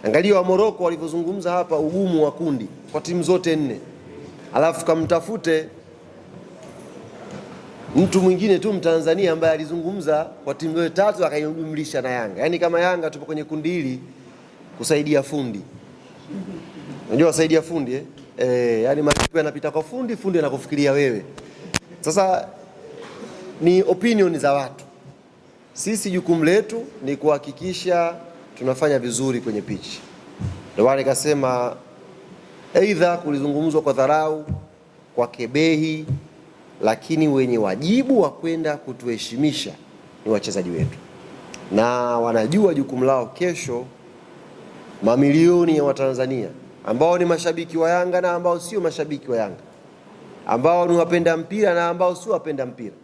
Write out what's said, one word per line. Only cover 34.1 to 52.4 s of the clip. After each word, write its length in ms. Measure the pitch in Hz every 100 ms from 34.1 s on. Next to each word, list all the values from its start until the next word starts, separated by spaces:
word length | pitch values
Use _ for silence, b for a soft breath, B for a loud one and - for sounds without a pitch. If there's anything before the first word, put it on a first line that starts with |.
| 151 156 156 151 - - - - - _
kwa 120 | - 120
kebehi, 760 | - 117 139 160 156 160 156 156 135 - - - - - -
lakini 460 | 107 - - 160 156
wenye 300 | 135 127 117
wajibu 600 | 101 95 156 233 269 254
wa 100 | 156
kwenda 460 | - 165 165 156 147
kutuheshimisha 960 | - 123 120 113 - 117 151 113 98 82 - - - - 107
ni 60 |
wachezaji 380 | 107 110 98 87
wetu. 280 | 85 - - - - - - - - -
Na 160 | 101 117 123 123 120
wanajua 560 | 117 117 110 185 196
jukumu 300 | 151 135 127
lao. 220 | 131 131 113
Kesho 580 | - 180 170 139 120 131 - - - - - - - - - - -
mamilioni 760 | 101 123 143 147 170 175 175 156
ya 80 |
Watanzania 640 | 143 135 135 127 131 131 95 - - - -
ambao 320 | 117 160 175
ni 60 |
mashabiki 540 | 175 165 170 165 165 165
wa 120 | 165
Yanga 300 | 175 180 180
na 120 | 180
ambao 280 | 175 175 170
sio 200 | 170 214
mashabiki 500 | 170 156 151 143 -
wa 60 | 117
Yanga, 200 | 104 87 - - - - - - - - -
ambao 400 | 120 147 175 175
ni 80 | 170
wapenda 400 | 170 175 170 165
mpira 380 | 165 208 202
na 140 | 170 170
ambao 260 | 175 180 175
sio 160 | 220
wapenda 340 | 180